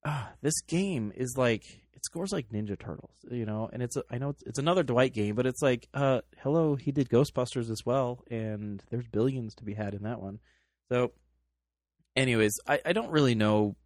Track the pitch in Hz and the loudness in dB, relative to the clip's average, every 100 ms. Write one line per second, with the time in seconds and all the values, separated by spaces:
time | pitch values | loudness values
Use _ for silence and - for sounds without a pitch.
0 | 147 147 104 - 143 160 - 165 196 160 | -2 -4 -6 -4 -2 -2 -2 -2 0 -2
1 | 107 - 127 127 123 110 - - _ - | -4 -6 -6 0 2 2 -4 -20 _ -14
2 | - - 190 190 110 107 107 95 - 82 | -10 -6 -4 -4 -4 -6 -4 -6 -8 -12
3 | - _ - 123 107 107 110 117 123 139 | -14 _ -10 -6 -4 -4 -6 -6 -6 -6
4 | - 120 139 143 - 117 147 180 139 120 | -6 -6 -6 -8 -8 -2 0 2 2 4
5 | 131 110 104 107 127 127 143 123 - 143 | 2 2 -2 2 0 0 0 0 -2 -2
6 | 139 127 - - 135 160 156 143 - 139 | 0 0 -2 -8 -2 2 2 0 -2 0
7 | 127 117 147 - 123 131 113 110 - 131 | 4 4 4 0 -2 -2 -4 -4 0 0
8 | 123 123 - 117 110 107 104 101 - 120 | 0 -4 -8 -6 -4 -6 -8 -10 -8 -8
9 | 120 104 123 131 113 - 104 104 104 101 | -4 0 0 0 -8 -10 -10 -6 -6 -6
10 | 104 120 95 104 _ _ _ _ _ 123 | -6 -8 -8 -12 _ _ _ _ _ 0
11 | 123 _ _ _ _ _ _ _ _ _ | 0 _ _ _ _ _ _ _ _ _
12 | _ - 131 117 107 107 - 143 156 190 | _ 0 2 6 4 2 0 0 2 -2
13 | 226 156 135 113 107 107 104 101 | 2 4 4 6 4 6 2 -2